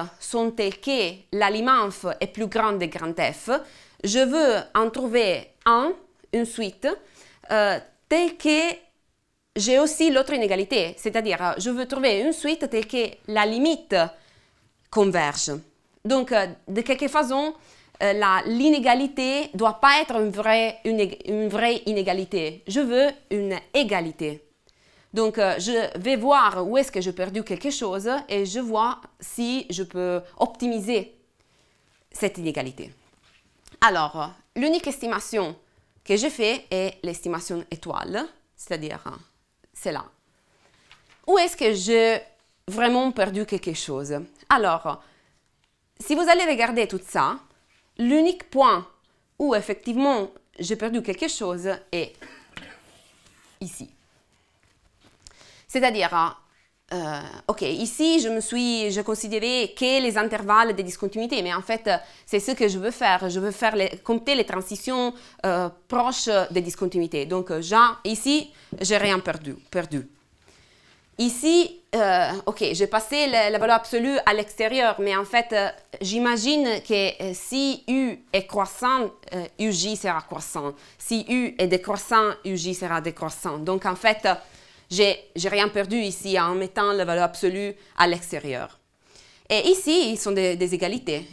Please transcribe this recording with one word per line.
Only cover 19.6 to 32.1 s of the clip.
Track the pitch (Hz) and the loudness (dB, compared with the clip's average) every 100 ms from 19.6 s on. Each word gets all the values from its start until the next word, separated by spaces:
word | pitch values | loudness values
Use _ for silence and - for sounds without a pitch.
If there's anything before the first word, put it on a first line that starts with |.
| 226 220 | 0 4
pas | 277 285 | 6 6
être | 302 233 | 4 0
une | 214 | 0
vraie, | 196 214 226 226 - | 0 2 4 2 -2
une | 220 220 | -2 0
ég-, | 196 - - | 0 -2 -6
une | 214 214 | -2 -2
vraie | 202 233 233 - | 0 0 0 -2
inégalité. | 214 190 185 185 190 156 170 - | -2 0 -2 -2 -4 -4 -6 -4
Je | 214 | -2
veux | 262 247 277 285 - | 2 4 2 0 -6
une | 208 196 185 - | -4 -2 -4 -2
égalité. | 277 240 196 165 156 156 151 _ _ _ _ _ _ _ | 0 0 0 -4 -6 -6 -8 _ _ _ _ _ _ _
Donc, | 196 220 220 | -2 0 2
euh, | 196 175 | 2 0
je | 185 233 214 - | 0 0 -2 -4
vais | 202 269 | -2 0
voir | 240 285 220 185 185 | 4 4 4 2 0
où | 247 | 0
est-ce | 269 | 0
que | 196 | -2
j'ai | 180 | -4
perdu | 180 185 196 | -4 -4 -6
quelque | 214 180 285 | -6 -6 -4
chose | 285 214 190 208 262 - | -4 -4 -4 -4 -4 -2
et | 202 | -4
je | 196 214 | -2 -4
vois | 240 214 233 - - _ | -2 0 0 -2 -12 _
si | - - 240 262 - | -12 -6 -4 -4 -4
je | 180 | -6
peux | 180 180 180 180 180 - | -6 -4 -2 -4 -6 -4
optimiser | - - 240 226 202 233 - - _ _ _ _ _ _ _ _ _ | -4 -2 -4 -2 0 -2 -2 -12 _ _ _ _ _ _ _ _ _